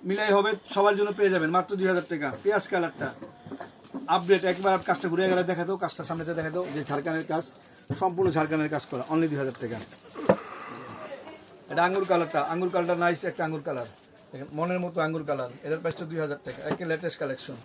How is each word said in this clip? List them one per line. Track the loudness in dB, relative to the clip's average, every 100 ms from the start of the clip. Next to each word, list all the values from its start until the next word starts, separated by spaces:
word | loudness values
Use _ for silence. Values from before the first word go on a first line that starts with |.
| -2
মিলাই | 0 4 6
হবে, | 4 0 -2
সবার | 4 4 6
জন্য | 2 4
পেয়ে | 4
যাবেন | 4 4 2
মাত্র | 2 0
দুই | 2
হাজার | 2 0
টাকা। | -4 -4 -2
পেঁয়াজ | 2 2 2
কালারটা | 0 0 -2 -8 -8 -16 -16 -14 -12 -14 -16 -14 -12 0 0
আপডেট, | 6 6 6
একবার | 2 4 2 2
কাজটা | 0 0
ঘুরে | 2 4
গেলে | 4 2
দেখা | 0 -2
দাও, | -2
কাজটা | -4 -6 -8
সামনেতে | -6 -4 -2
দেখা | -2
দাও, | -2 -4
যে | -4 -2
ঝাড়খানের | -2 0 -2 -2
কাজ, | -2 -4 -12 -20 -20 -8 0
সম্পূর্ণ | 0 4 2 4
ঝাড়খানের | 2 2 0
কাজ | -2 -4
করা, | -6 0
only | 2 2
দুই | 2
হাজার | -2 -4
টাকা। | -6 -6 -10 -16 -18 -12 0 0 0 -12 -12 -14 -14 -14 -12 -12 -14 -18 -20 -20 -6
এটা | 2 2
আঙ্গুর | 2 2
কালারটা, | 2 2 0 0
আঙ্গুর | 0 0
কালারটা | 0 0 2
নাইস | 2 2 -2
একটা | -2 -2
আঙ্গুর | -2 -4
কালার, | -6 -6 -12 -20 -20 -18
দেখেন | -14 -10 -4
মনের | -2 0
মতো | -2 0
আঙ্গুর | 0 0 -2
কালার, | -2 -4 -8
এটার | -4 -2
প্রাইসটা | -2 -4 -6
দুই | -4
হাজার | -4 -4 -8
টাকা, | -8 -4
একে | -4 -2
লেটেস্ট | -2 -4 -4
কালেকশন। | -6 -6 -8 -14